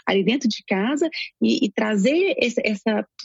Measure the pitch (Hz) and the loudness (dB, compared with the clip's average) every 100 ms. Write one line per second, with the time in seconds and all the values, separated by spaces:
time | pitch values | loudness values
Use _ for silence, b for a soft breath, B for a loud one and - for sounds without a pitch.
0 | - 190 185 262 233 - - 190 220 294 | 0 2 2 2 0 -4 -2 -2 0 0
1 | 330 B B - 226 - 220 - 214 208 | -2 B B -2 0 2 0 -2 0 2
2 | 220 320 381 - 240 233 - 208 226 214 | 2 2 0 0 0 0 -2 -2 0 -2
3 | 214 - | -4 -4